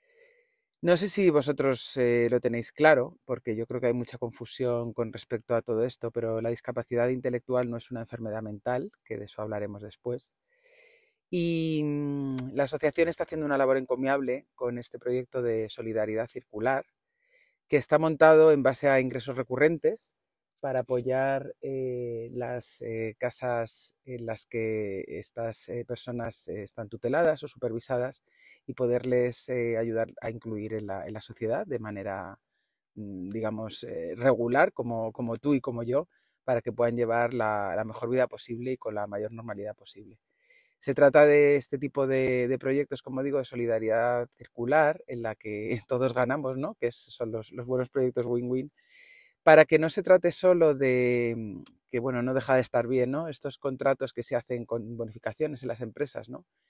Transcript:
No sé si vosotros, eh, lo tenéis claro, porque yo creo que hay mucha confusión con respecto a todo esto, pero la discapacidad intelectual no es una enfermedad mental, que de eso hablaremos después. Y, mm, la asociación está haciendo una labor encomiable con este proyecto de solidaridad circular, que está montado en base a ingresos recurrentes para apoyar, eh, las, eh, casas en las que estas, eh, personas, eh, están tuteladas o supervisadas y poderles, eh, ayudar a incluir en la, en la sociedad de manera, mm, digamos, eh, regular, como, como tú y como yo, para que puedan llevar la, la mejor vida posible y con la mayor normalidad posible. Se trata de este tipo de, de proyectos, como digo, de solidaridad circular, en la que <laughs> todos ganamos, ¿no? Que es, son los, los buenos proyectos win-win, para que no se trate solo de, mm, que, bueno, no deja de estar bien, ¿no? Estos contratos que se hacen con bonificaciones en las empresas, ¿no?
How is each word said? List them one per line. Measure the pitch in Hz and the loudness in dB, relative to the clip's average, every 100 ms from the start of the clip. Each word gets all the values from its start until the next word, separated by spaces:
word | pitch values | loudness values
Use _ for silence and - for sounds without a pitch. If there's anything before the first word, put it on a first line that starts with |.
| _ _ _ _ _ _ _ - | _ _ _ _ _ _ _ -4
No | 170 175 | 2 2
sé | 196 | 2
si | 202 185 | 4 4
vosotros, | 147 139 139 139 127 - 135 | 4 2 0 2 0 -2 0
eh, | 123 120 120 | 2 4 4
lo | 123 | 2
tenéis | 120 117 113 | 0 -2 -6
claro, | - 156 143 127 - | 4 6 6 2 -6
porque | - 117 - 107 | -8 -8 -4 -4
yo | 113 | -4
creo | 123 | -2
que | 123 | 0
hay | |
mucha | 123 117 - | 0 -4 -6
confusión | 117 - 117 - 127 120 117 | -8 -8 -10 -4 -2 -2 -4
con | 110 113 | -4 -6
respecto | 117 - 113 - 117 | -6 -8 -8 -2 -2
a | |
todo | 117 110 | 0 -2
esto, | 127 - 117 | -2 -4 -8
pero | 117 113 113 | -4 -4 -2
la | 117 | -4
discapacidad | 117 - 120 - 120 123 | -6 -6 -8 -4 0 0
intelectual | 131 127 123 - 127 123 | 0 -2 -4 -2 -2 -2
no | 117 | -6
es | - | -10
una | 120 | -12
enfermedad | 117 117 113 110 | -10 -10 -8 -8
mental, | 107 104 123 127 190 _ | -8 -8 -4 -4 -6 _
que | - 113 | -12 -12
de | |
eso | 104 - | -10 -10
hablaremos | 107 104 104 104 | -8 -6 -8 -10
después. | 104 - 123 123 - _ _ _ _ _ - _ _ _ - | -14 -12 -8 -8 -10 _ _ _ _ _ -20 _ _ _ -6
Y, | 180 170 165 160 156 | -2 0 0 0 0
mm, | 151 147 147 143 139 131 127 | 0 -2 -2 -4 -4 -4 -6
la | 131 | -2
asociación | 139 151 151 151 165 | -2 0 0 2 0
está | 160 | 0
haciendo | 170 160 147 | -4 -4 -2
una | 139 | 2
labor | 131 135 | 4 2
encomiable | 131 127 131 139 127 131 - | 0 -2 0 0 0 -4 -6
con | - 123 120 | -8 -6 -6
este | 120 - | -8 -8
proyecto | 123 127 123 127 | -4 -4 -4 -4
de | 120 113 110 | -2 -2 -4
solidaridad | - 113 110 107 110 123 | -8 -6 -4 -2 -2 -4
circular, | 123 - 104 120 135 - _ _ _ _ _ _ _ - | -8 -12 -4 0 0 -4 _ _ _ _ _ _ _ 0
que | 147 | 0
está | - 151 | 4 2
montado | 160 151 160 156 156 | 4 6 10 10 10
en | 147 | 8
base | 131 131 143 | 4 2 4
a | 135 | 4
ingresos | 127 123 135 123 | 2 -4 -8 -8
recurrentes | 127 127 151 165 156 220 - _ _ _ _ _ | -4 2 4 4 0 -2 -10 _ _ _ _ _
para | 139 131 | -4 -2
apoyar, | 123 127 123 127 135 135 - - | 0 -2 0 0 0 -2 -4 -12
eh, | 139 131 131 123 120 117 117 | -8 -4 -4 -4 -6 -6 -8
las, | 120 123 123 - - | -8 -6 -6 -4 -6
eh, | 113 113 110 110 | -6 -6 -6 -4
casas | 123 - 127 120 113 - - _ - | -2 0 0 -2 0 0 -2 _ -14
en | 123 117 | -10 -8
las | 110 - | -10 -8
que | 120 110 110 104 98 - | -4 -2 -2 -4 -6 -8
estas, | - - - 113 110 - | -10 -10 -8 -8 -8 -8
eh, | 120 117 | -8 -8
personas, | 120 - 120 117 - - | -10 -8 -8 -8 -8 -8
eh, | 92 | -8
están | 98 - 104 | -10 -10 -12
tuteladas | - 120 143 160 156 | -6 -2 2 2 0
o | 143 | -6
supervisadas | - 120 113 - 123 127 - _ _ - - - | -8 -6 -6 -4 -4 -4 -8 _ _ -20 -20 -12
y | |
poderles, | 123 123 120 127 123 123 120 - | -4 0 0 2 2 2 -2 -4
eh, | 127 117 113 | -2 -2 -2
ayudar | 117 113 113 - | -2 -2 -4 -6
a | 117 | -10
incluir | 113 117 107 107 | -8 -8 -8 -6
en | 110 104 | -6 -6
la, | 95 - | -8 -8
en | |
la | 107 | -10
sociedad | - - 110 139 202 | -12 -6 -2 -2 -2
de | 123 | -6
manera, | 110 101 101 98 90 101 _ _ _ _ _ | -6 -8 -6 -6 -8 -14 _ _ _ _ _
mm, | - 104 95 92 | -14 -10 -10 -8
digamos, | 110 110 110 110 - | -4 -4 -6 -8 -10
eh, | - - 85 92 | -10 -8 -8 0
regular, | 127 117 117 131 175 | 2 2 2 4 2
como, | - 120 113 113 | 2 -6 -4 -6
como | 110 120 113 | -6 -6 -4
tú | 143 | 0
y | 139 | 0
como | - 117 | 0 -6
yo, | 117 139 175 _ _ _ | -2 -2 -2 _ _ _
para | - 120 | -2 -2
que | 123 | -2
puedan | 113 120 117 | 0 0 2
llevar | 113 117 120 | 2 2 2
la, | 123 110 107 101 92 | 0 0 0 -2 -2
la | |
mejor | 110 110 117 | -4 -6 -2
vida | 127 123 | 0 0
posible | 110 - 117 123 | -2 -10 -8 -6
y | 127 | -6
con | 117 | -6
la | 104 104 | -6 -6
mayor | 101 107 | -6 -8
normalidad | 113 113 101 104 104 | -8 -10 -10 -10 -12
posible. | - 98 104 107 _ _ _ _ _ - | -16 -20 -20 -20 _ _ _ _ _ -10
Se | - | -2
trata | 139 143 147 147 | 6 8 10 10
de | 147 143 143 | 10 8 6
este | - 135 | 2 -4
tipo | 143 - 135 | -4 -2 2
de, | 135 127 127 123 | 2 2 2 2
de | 127 | 0
proyectos, | 135 139 139 135 | 0 0 -2 -6
como | - 131 | -8 -4
digo, | 139 139 | -2 -2
de | 127 | -4
solidaridad | 120 117 113 110 113 120 120 123 _ | -4 0 0 2 2 2 0 -4 _
circular, | - - 117 151 151 165 - | -18 -6 2 4 4 2 -6
en | 123 | -8
la | 113 110 | -6 -8
que | 107 104 110 117 | -8 -6 -4 -4
<laughs> | - | -2
todos | 123 131 | -2 0
ganamos, | 120 123 143 135 131 | 0 0 0 -4 -6
¿no? | 160 226 | -8 -4
Que | 120 | -6
es, | - | -6
son | - - 117 | -14 -8 -6
los, | 113 107 | -6 -10
los | - 120 | -12 -4
buenos | 127 127 | -2 -2
proyectos | 139 127 123 120 | 0 0 0 -2
win-win, | 120 123 127 143 _ _ - - - _ _ | -2 -2 -4 -4 _ _ -20 -20 -20 _ _
para | - 156 156 | 8 8 10
que | 156 | 6
no | 160 | 2
se | 208 | 0
trate | 185 185 175 | 6 6 6
solo | - 185 175 160 | 2 4 6 6
de, | 135 135 127 123 120 117 117 | 4 4 4 4 2 0 -2
mm, | 107 90 - _ _ | -6 -10 -14 _ _
que, | 123 | -4
bueno, | 127 123 | -2 -2
no | 123 | 0
deja | 131 120 131 | 0 2 2
de | |
estar | 120 123 117 | 4 0 2
bien, | 131 123 | 2 2
¿no? | 143 165 | -2 -6
Estos | 143 143 - | -8 -10 -6
contratos | 139 131 135 135 131 | -6 0 0 0 -2
que | - | -6
se | - 127 | -4 -4
hacen | - 123 113 | -4 -6 -4
con | 117 110 117 | -6 -6 -8
bonificaciones | 117 107 113 - 151 131 | -10 -8 -8 -4 -4 -4
en | 127 | -8
las | 117 | -8
empresas, | 113 - 143 113 113 | -8 -8 -8 -8 -12
¿no? | 127 - _ _ | -16 -18 _ _